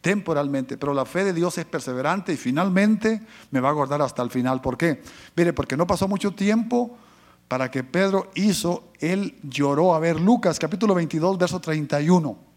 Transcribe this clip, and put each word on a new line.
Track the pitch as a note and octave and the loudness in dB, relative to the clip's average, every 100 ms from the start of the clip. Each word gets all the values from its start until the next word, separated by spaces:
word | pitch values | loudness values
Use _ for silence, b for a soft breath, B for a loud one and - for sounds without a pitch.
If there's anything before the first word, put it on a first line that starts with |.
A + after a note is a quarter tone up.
temporalmente, | D#3+ G3+ F3+ D3+ C#3+ C#3 B2+ C3+ | 0 0 0 -2 0 -2 -4 -6
pero | C#3+ | -2
la | C#3 | -2
fe | C3 F3 | -2 -2
de | G3 | -2
Dios | E3+ F3 E3+ | 0 -2 -2
es | |
perseverante | E3 D#3+ C3+ B2+ C#3 F#3+ F#3+ | -6 -8 -6 -4 -2 -2 -2
y | D3+ | -4
finalmente | B2 C#3 F#3+ F#3 G#3 G#3+ G#3+ A3 - B B | -2 0 2 2 4 2 0 -2 -6 B B
me | C3+ | 0
va | C3 | 2
a | |
guardar | D3+ C3+ C#3+ | 2 0 0
hasta | C#3 - | -2 -2
el | A#2+ | -4
final. | B2+ B2 C3 | -2 0 -2
¿Por | C3 B2+ | -2 0
qué? | E3+ C#3 B B B - | 0 -2 B B B 0
Mire, | F3 | 0
porque | D3 C#3 C3+ | 2 -2 -2
no | F3 | 0
pasó | F3 G3 | 0 0
mucho | G3 G3+ | 0 -2
tiempo | F3+ G3 A3 A#3 A#3+ A#3+ B B B B B _ | -2 0 0 2 -2 -2 B B B B B _
para | B2+ B2+ | -4 -2
que | C3 | -4
Pedro | B2+ F3 G3 F#3+ - | -4 0 2 0 -2
hizo, | D#3+ G#3 F3 E3+ F3 - _ | 0 2 2 0 -4 -6 _
él | D#3 F#3+ G3 - | -2 -2 -4 -8
lloró. | C#3+ C3 C#3+ C#3+ F3+ | -12 -2 0 4 4
A | D#3+ | 4
ver, | E3 D#3+ | 2 2
Lucas | F3+ B3 F#3 D#3 | 4 4 2 0
capítulo | D#3 F3+ G#3+ | -4 0 2
veintidós, | F#3 D#3+ E3 E3+ F#3+ | 2 0 0 0 2
verso | F3 F3+ | 0 -2
treinta | D#3+ D#3 D3 D3 | -4 -4 -2 0
y | D3+ | 4
uno. | F3+ D3+ G#2 - | 4 4 -8 -18